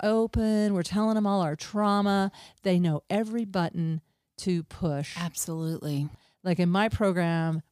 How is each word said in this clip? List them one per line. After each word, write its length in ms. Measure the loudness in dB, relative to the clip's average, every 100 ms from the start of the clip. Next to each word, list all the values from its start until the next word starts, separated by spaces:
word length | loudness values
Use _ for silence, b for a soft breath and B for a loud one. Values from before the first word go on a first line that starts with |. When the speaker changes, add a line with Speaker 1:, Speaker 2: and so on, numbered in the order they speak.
Speaker 1:
open. 680 | 0 2 2 0 2 2 2
We're 100 | 0
telling 320 | 0 0 2 2
them 120 | 2
all 140 | 2
our 140 | 0 -2
trauma. 760 | -4 0 2 2 2 2 0 B B B
They 160 | 0 2
know 240 | 2 0 -2
every 360 | -2 -2 -4 -4
button 560 | -2 -2 -2 -4 -4 -8 _ _ -8
to 240 | -2 -2
push. 520 | -4 -4 -4 -2 -6 -6
Speaker 2:
Absolutely. 920 | -8 -6 -6 -4 -4 -4 -4 -4 -4 b b b
Speaker 1:
Like 160 | -2 2
in 100 | 2
my 200 | 2 2
program, 720 | 2 2 2 0 0 0 -2 -6